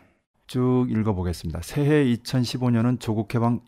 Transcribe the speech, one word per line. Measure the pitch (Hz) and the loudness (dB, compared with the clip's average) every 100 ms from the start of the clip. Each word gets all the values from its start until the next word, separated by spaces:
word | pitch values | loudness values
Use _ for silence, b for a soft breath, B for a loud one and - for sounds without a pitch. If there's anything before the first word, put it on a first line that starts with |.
| _ _ _ _ - | _ _ _ _ -8
쭉 | 127 127 127 127 | -2 2 2 2
읽어보겠습니다. | 110 107 92 90 85 85 80 | 0 0 0 -2 -4 -8 -8
새해 | - 147 143 151 | -6 -2 2 4
이천십오 | 131 117 - 131 117 127 123 | 4 0 -2 -2 -2 -2 0
년은 | 117 123 123 | 2 2 0
조국 | - 110 110 | -2 -2 -2
해방 | 120 117 120 | 0 0 0